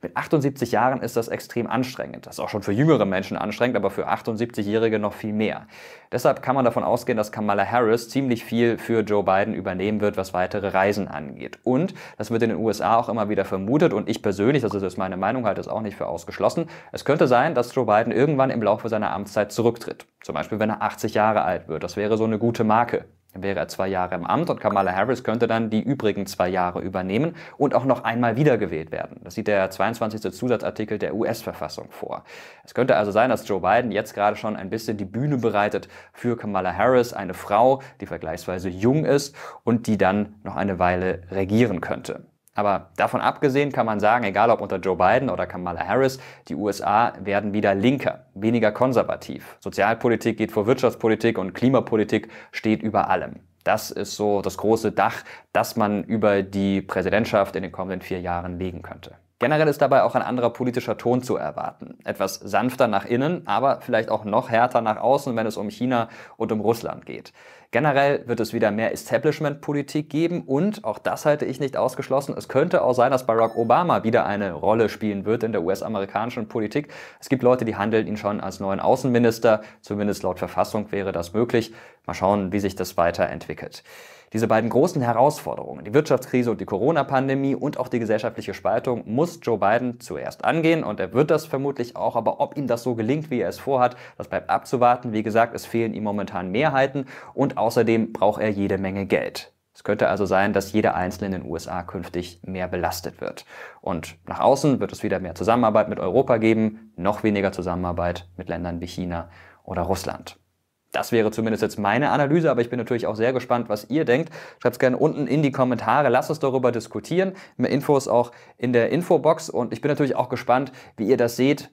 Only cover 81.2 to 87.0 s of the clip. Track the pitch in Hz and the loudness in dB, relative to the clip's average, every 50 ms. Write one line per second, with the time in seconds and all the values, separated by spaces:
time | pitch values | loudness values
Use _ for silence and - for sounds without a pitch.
81.2 | 87 87 - 107 120 117 - 117 113 - - - - - - _ _ - 90 - | -6 -4 0 -2 0 2 2 0 0 -2 -10 -20 -20 -20 -20 _ _ -10 -6 0
82.2 | 92 95 104 104 98 90 95 104 98 98 92 - 92 - - - 85 85 85 98 | 2 2 2 2 0 0 -2 -2 -2 -2 -4 -4 -8 -4 0 2 2 2 2 0
83.2 | 92 - - 78 - - 78 - - - - - _ - - - - - - - | -2 -2 -2 -10 -10 -10 -12 -10 -10 -16 -16 -20 _ -20 -20 -20 -20 -20 -20 -20
84.2 | - _ - 110 117 110 113 110 120 117 - 120 147 185 - 151 127 120 117 110 | -20 _ -4 -2 2 4 4 2 2 2 2 2 2 2 2 0 0 0 4 4
85.2 | 127 147 151 - - - 62 - 64 64 67 69 73 104 104 143 151 147 143 120 | 4 4 4 0 -8 -8 -8 -8 -8 -10 -12 -12 -12 2 2 2 4 4 0 0
86.2 | - - - 127 123 120 110 92 98 - 107 95 107 143 170 147 | 0 0 0 0 2 2 -2 -2 -4 -4 -2 0 2 2 2 2